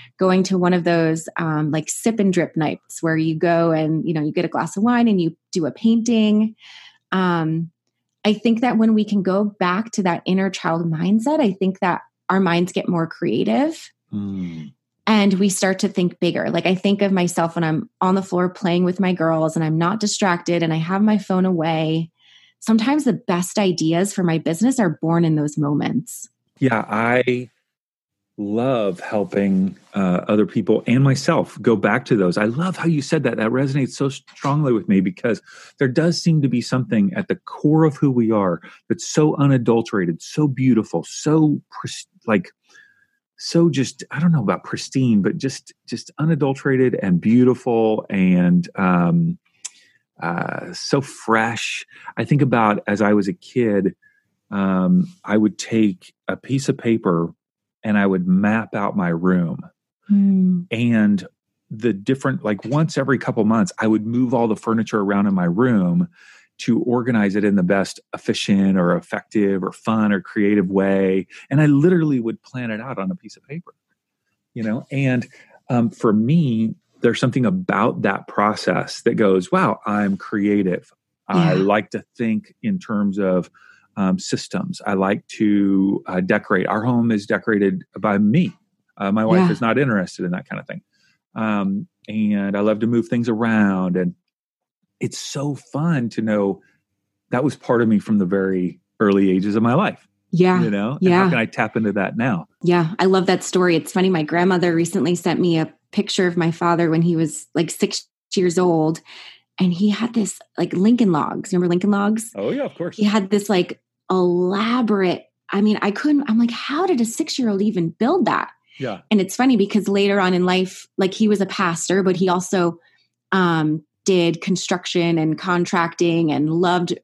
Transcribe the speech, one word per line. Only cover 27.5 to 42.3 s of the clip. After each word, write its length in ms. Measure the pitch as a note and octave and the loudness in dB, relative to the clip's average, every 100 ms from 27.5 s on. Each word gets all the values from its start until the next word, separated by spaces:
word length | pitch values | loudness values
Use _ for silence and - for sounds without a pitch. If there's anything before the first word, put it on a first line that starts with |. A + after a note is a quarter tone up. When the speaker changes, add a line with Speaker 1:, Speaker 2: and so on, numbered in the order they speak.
| _ _ _ _ _ _ _ _ - | _ _ _ _ _ _ _ _ -10
Speaker 2:
love 640 | G2+ G#2+ C3+ B2 G2+ F2+ | -4 -2 0 0 -2 -4
helping, 760 | - G#2+ F#2+ G#2 G2+ F#2+ F#2+ - _ | -4 -4 -2 0 2 2 0 -4 _
uh, 300 | G2+ F#2 F2+ - | -2 0 0 2
other 180 | G#2+ G2 | 2 2
people 360 | - G2+ G#2+ - | 0 0 0 2
and 180 | B2 | 2
myself 560 | C#3 B2+ - D#3 F2 - | 4 2 2 0 0 -2
go 160 | B2 A2 | 2 2
back 280 | G#2 A#2 C3+ | 2 0 2
to 100 | A#2+ | 2
those. 200 | F2+ F2 | 2 2
I 60 | |
love 320 | G#2+ B2+ F#3 E3+ | 0 -2 -4 -2
how 100 | E3 | 0
you 160 | D3+ | 0
said 220 | C3 D#3+ | 0 -2
that. 120 | C3 A2+ | 0 -2
That 140 | A2 | -2
resonates 400 | B2+ C#3 C#3+ B2+ | 0 0 0 -2
so 180 | - C#3 | -2 -4
strongly 640 | C#3 _ - C#3+ D3 C#3+ | -6 _ -6 -2 0 2
with 160 | A2+ F2+ | 0 2
me 120 | G2 | 2
because 420 | F#2+ - A#2+ G2+ - - - - | 2 -2 -4 -4 -8 -20 -12 -2
there 100 | C3+ | 0
does 320 | B2+ E3 D#3+ | 2 0 0
seem 220 | F3 D#3 | 2 2
to 60 | C3+ | 2
be 120 | A#2+ | 0
something 520 | A2+ B2+ A#2+ A2+ G2 | -2 -2 0 2 2
at 140 | G2+ F#2+ | 0 -4
the 80 | F#2+ | -6
core 480 | - - D3+ D#3 | -8 -2 2 4
of 120 | D#3+ C#3+ | 2 2
who 140 | C#3+ | 0
we 200 | B2 A2 | 2 2
are 300 | A2 F#2+ E2+ - - - | 2 0 -2 -8 -12 -6
that's 180 | A#2 - | -6 -4
so 300 | - D3+ - | 0 2 2
unadulterated, 840 | C#3 C3 A#2 A#2 A2+ G#2 F2 E2 | 2 2 2 0 0 -2 -2 -4
so 260 | - - D3+ | -6 -2 -2
beautiful, 560 | C3 C3 A2 G#2 E2+ | 0 2 2 0 -4
so 560 | - - D3+ D#3+ D#3 C#3 - | -8 -6 0 2 2 0 -6
pris-, 360 | - C3 - - _ | -14 -14 -14 -18 _
like, 240 | - | -2